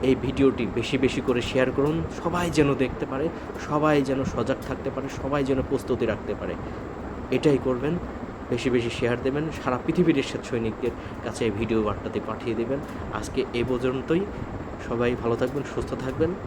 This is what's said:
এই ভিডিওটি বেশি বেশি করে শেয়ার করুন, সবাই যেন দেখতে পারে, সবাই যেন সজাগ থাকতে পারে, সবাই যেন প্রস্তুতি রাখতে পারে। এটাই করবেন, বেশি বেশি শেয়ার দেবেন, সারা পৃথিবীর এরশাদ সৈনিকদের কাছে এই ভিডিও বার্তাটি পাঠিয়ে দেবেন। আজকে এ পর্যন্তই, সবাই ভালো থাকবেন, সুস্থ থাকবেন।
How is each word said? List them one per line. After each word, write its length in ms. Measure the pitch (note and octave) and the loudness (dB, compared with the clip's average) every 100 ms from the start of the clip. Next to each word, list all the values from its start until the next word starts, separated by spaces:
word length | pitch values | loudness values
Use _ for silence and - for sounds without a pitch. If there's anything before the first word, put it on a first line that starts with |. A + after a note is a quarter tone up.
| B2+ | 4
এই 60 | A#2+ | 2
ভিডিওটি 400 | B2 C3+ C3+ B2+ G#2+ A#2+ | 2 4 4 4 -2 -2
বেশি 180 | A2+ C3 | 0 2
বেশি 160 | B2+ C#3+ B2+ | 2 2 0
করে 120 | B2 A2+ | 0 2
শেয়ার 180 | C3 B2+ B2+ | 2 2 2
করুন, 200 | C#3+ D#3+ D#3+ - | 2 2 -2 -4
সবাই 260 | F3 F3 F3 D3+ | -2 -2 0 4
যেন 100 | C#3+ C3 | 4 4
দেখতে 220 | B2+ - C3+ | 0 0 -4
পারে, 140 | C3+ D#3+ - - - - | -2 -2 -4 -10 -10 -2
সবাই 340 | D3+ D3+ D3 C3+ | 2 4 4 4
যেন 120 | C3+ C3 | 0 0
সজাগ 260 | B2+ A#2 B2+ - | 0 -2 -2 -4
থাকতে 220 | B2+ C3+ | -4 -4
পারে, 140 | - C3 - | -4 -6 -6
সবাই 240 | C3+ C#3+ C3+ | -2 0 2
যেন 100 | C3 B2 | 0 2
প্রস্তুতি 340 | C3+ - A#2+ A2+ | -2 0 0 2
রাখতে 200 | G#2 - G#2 | 0 -4 -4
পারে। 140 | F2+ E2+ - - - - - - - B2+ | -4 -6 -8 -8 -10 -8 -8 -8 -2 4
এটাই 220 | D3+ C3+ C3 | 6 4 2
করবেন, 280 | B2+ C#3+ F3 - - - - - | 0 0 -2 -4 -8 -10 -10 -4
বেশি 180 | B2 C3 | 0 2
বেশি 160 | B2 A#2 - | 2 0 -2
শেয়ার 180 | A#2 A#2+ C3 | 0 0 0
দেবেন, 180 | C#3+ D#3 C#3+ | -2 -4 -4
সারা 200 | C3+ B2 | -2 0
পৃথিবীর 320 | - D#3+ E3 C#3+ | 2 4 6 6
এরশাদ 200 | B2+ - - | 2 -4 -2
সৈনিকদের 460 | B2 A2+ G#2+ A#2+ - - - | 0 0 0 -2 -2 -8 -8
কাছে 180 | A#2 - A#2 | -6 0 0
এই 40 | G#2 | 2
ভিডিও 220 | A2 A2 G#2+ | 2 4 2
বার্তাটি 320 | G2+ A2 - - | 0 -4 -4 -4
পাঠিয়ে 260 | A2 B2 A2+ | -4 -2 -2
দেবেন। 200 | A#2 C3+ - - - G#2+ | 0 -2 -4 -8 -6 -4
আজকে 220 | - C3 - A#2+ | -2 -2 0 0
এ 20 | A#2+ | 0
পর্যন্তই, 540 | B2 B2+ C3 B2 E3 G3+ - - - - - - | 2 0 -2 0 0 0 -6 -8 -8 -10 -10 -4
সবাই 280 | A#2+ A#2+ B2 | 0 2 2
ভালো 120 | A#2 A#2 | 0 2
থাকবেন, 220 | B2+ C#3 C3 | 0 -2 -4
সুস্থ 180 | - A#2 C3 | -4 -4 -4
থাকবেন। 260 | C3 C3 D#3+ G3 | -4 0 0 0